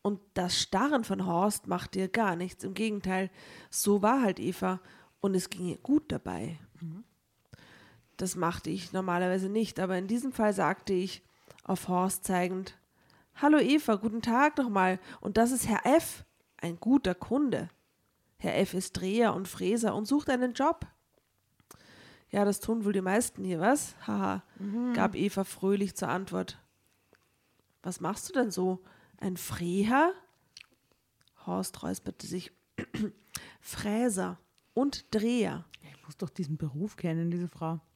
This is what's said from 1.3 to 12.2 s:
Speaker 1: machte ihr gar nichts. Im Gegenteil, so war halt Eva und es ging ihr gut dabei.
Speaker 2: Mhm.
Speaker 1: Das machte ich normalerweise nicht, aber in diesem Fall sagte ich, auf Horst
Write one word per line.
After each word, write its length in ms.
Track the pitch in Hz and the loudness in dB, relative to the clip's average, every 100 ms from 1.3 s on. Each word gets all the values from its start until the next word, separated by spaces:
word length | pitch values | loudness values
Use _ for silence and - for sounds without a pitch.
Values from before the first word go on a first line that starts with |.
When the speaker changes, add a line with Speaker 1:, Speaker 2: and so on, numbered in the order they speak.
| 170 202 208 - | 2 2 0 -4
Speaker 1:
machte 320 | 180 - 190 | -4 -4 -4
ihr 100 | 190 | -2
gar 280 | 208 214 170 | 0 0 0
nichts. 280 | 180 - | -6 -8
Im 80 | - | -10
Gegenteil, 580 | 190 220 208 190 185 190 - - - - | -2 -2 -2 -2 -2 -2 -8 -20 -20 -10
so 320 | - - 202 | -4 2 4
war 220 | 208 269 | 4 4
halt 180 | 233 180 | 2 0
Eva 400 | 127 180 185 185 - - - _ | -4 -2 -2 -2 -6 -20 -20 _
und 140 | 196 | 0
es 160 | 190 180 | 2 0
ging 160 | 180 180 | -6 -6
ihr 100 | 165 | -6
gut 340 | - 285 - | 2 2 2
dabei. 480 | - - 90 113 160 - - | -6 -4 -6 -6 -10 -16 -14
Speaker 2:
Mhm. 240 | 170 165 233 _ _ _ _ - - - - - _ - | -12 -12 -16 _ _ _ _ -20 -20 -20 -20 -20 _ -6
Speaker 1:
Das 200 | 190 180 | -6 0
machte 320 | 165 180 - | -2 -2 -6
ich 220 | 190 175 | -6 -6
normalerweise 560 | 190 190 175 180 185 190 | -4 -2 0 2 0 0
nicht, 320 | 208 220 - | 0 -2 -2
aber 160 | 185 185 | -2 -2
in 100 | 190 | -2
diesem 260 | 240 262 | -2 -4
Fall 200 | 254 214 | 0 0
sagte 400 | 190 156 - - | 2 0 0 0
ich, 300 | 190 185 - _ _ _ - | -2 -2 -6 _ _ _ -20
auf 240 | - 190 - | -4 -4 0
Horst 360 | 180 185 - | 2 2 -2